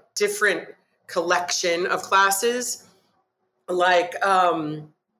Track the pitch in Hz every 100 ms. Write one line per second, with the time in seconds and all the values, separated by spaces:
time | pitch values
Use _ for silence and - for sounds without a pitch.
0 | _ - 202 202 202 170 - - _ _
1 | - - 170 175 175 - 180 170 185 180
2 | - 196 196 196 240 247 240 - - _
3 | _ _ _ _ _ _ - 180 180 180
4 | 175 - 196 190 175 165 151 151 151 _
5 | _